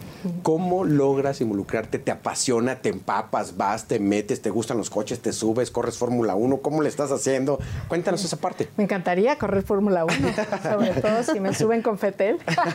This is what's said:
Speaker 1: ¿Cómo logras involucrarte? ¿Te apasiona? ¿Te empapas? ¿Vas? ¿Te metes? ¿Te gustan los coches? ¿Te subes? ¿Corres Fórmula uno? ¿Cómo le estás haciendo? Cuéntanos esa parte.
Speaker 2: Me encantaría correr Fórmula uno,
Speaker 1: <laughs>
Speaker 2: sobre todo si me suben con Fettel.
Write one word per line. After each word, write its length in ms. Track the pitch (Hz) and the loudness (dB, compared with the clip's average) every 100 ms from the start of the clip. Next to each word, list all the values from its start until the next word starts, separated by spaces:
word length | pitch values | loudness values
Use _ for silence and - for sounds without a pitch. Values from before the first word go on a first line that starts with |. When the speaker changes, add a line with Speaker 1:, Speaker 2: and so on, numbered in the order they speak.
| - - 185 175 | -16 -8 -6 -4
Speaker 1:
¿Cómo 420 | 175 160 180 185 | 0 2 2 2
logras 560 | 175 147 139 139 139 135 | 4 4 4 4 0 0
involucrarte? 580 | 117 101 98 113 110 123 | -2 -2 -2 -4 -2 -4
¿Te 120 | - | -2
apasiona? 680 | 98 110 85 - 117 123 127 | -4 -2 -2 0 2 2 -2
¿Te 80 | 117 | -4
empapas? 680 | 92 - 104 - 123 92 90 | -4 -2 -4 -2 -2 -4 -2
¿Vas? 300 | 101 110 - | 0 0 -2
¿Te 120 | 120 | 0
metes? 440 | 101 104 104 120 | 2 2 0 -2
¿Te 80 | 110 | -2
gustan 260 | 101 113 120 | -2 -2 -2
los 140 | 92 | -2
coches? 300 | 104 110 117 | -4 -4 -4
¿Te 120 | 113 | -4
subes? 380 | - 110 113 123 | -2 0 0 0
¿Corres 260 | 120 117 117 | -2 -4 -2
Fórmula 380 | 120 120 110 | -2 0 2
uno? 240 | 92 123 135 | 2 2 2
¿Cómo 240 | 147 156 | 0 0
le 80 | 143 | 0
estás 200 | - 143 | 0 -2
haciendo? 480 | 135 135 135 135 135 - - - | 0 0 0 2 0 -2 -8 -4
Cuéntanos 340 | 170 175 180 | -2 0 -2
esa 140 | 185 156 | -2 -4
parte. 320 | 185 - - - | -4 -4 -6 0
Speaker 2:
Me 80 | |
encantaría 540 | 202 202 180 180 226 294 | 0 0 0 2 2 2
correr 240 | 208 196 | 0 0
Fórmula 420 | - 202 208 180 | 2 2 4 2
uno, 240 | 165 214 262 208 214 | 2 2 0 0 -2
Speaker 1:
<laughs> 160 | 196 | -2
Speaker 2:
sobre 280 | - 208 190 175 | 0 2 2 2
todo 220 | 214 220 | 2 2
si 180 | 254 302 | 2 0
me 140 | 190 | 0
suben 260 | 190 220 233 | 0 2 2
con 160 | 233 202 | 0 0
Fettel. 440 | 202 - 196 320 - 165 339 | -2 0 0 0 0 0 2